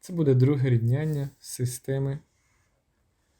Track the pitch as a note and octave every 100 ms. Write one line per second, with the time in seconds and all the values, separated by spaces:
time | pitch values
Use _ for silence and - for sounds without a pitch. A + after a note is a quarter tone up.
0 | - F3 D3 B2+ B2+ D3 C3 A#2+ A#2 C3
1 | D#3 D3 C#3 _ - - B2 B2 - C3+
2 | C#3 C#3 _ _ _ _ _ _ _ _
3 | _ _ _ _